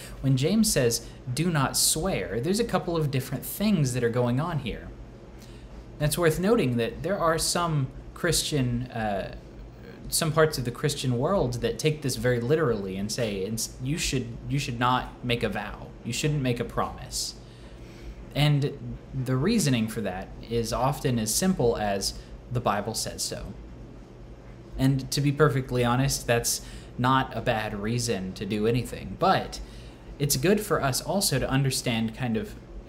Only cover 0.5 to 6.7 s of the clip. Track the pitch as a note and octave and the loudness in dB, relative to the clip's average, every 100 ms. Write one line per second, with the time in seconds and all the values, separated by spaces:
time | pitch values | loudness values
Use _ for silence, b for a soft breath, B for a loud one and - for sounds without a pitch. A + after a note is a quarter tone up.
0.5 | A3 G#3+ D3 A#2+ - B B - B2 F3 | 4 4 6 4 2 B B -6 0 2
1.5 | D#3 C3 - - D#3 F#3+ C3 F2 G#2+ C#3+ | 2 2 2 2 2 0 0 -2 -2 0
2.5 | G#3+ A3 F3+ - E3 D3 B2+ - B2 - | 2 2 0 0 0 2 0 -2 -4 -6
3.5 | - G#3+ F#3+ C3 B2 A#2 B2 A#2+ B2 E3+ | -2 2 4 2 2 2 2 2 2 0
4.5 | E3 G2+ E2 - - - - - - B | -2 -2 -6 -8 -14 -16 -18 -18 -18 B
5.5 | B B B B - D3+ F3 E3+ D#3 F#3+ | B B B B -2 0 4 2 4 4
6.5 | A#3 C3+ | 4 4